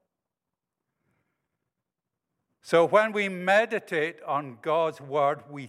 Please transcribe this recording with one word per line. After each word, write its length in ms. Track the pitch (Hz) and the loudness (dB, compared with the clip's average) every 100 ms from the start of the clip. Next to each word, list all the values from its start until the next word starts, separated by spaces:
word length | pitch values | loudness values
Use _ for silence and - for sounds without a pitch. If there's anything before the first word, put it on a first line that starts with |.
| _ _ _ _ _ _ _ _ _ _ _ _ _ _ _ _ _ _ _ _ _ _ _ _ _ _ | _ _ _ _ _ _ _ _ _ _ _ _ _ _ _ _ _ _ _ _ _ _ _ _ _ _
So 220 | - 165 | 0 2
when 280 | 165 196 220 | 4 4 4
we 160 | 208 202 | 0 -4
meditate 960 | 180 180 202 226 220 - 170 160 170 | -4 2 2 2 -2 -4 -4 -4 -6
on 360 | - 143 143 117 | -4 -4 -4 -8
God's 380 | 160 156 160 151 | -2 -2 -2 -6
word, 500 | 143 143 143 151 110 | -6 0 0 0 -8
we 180 | 143 | -16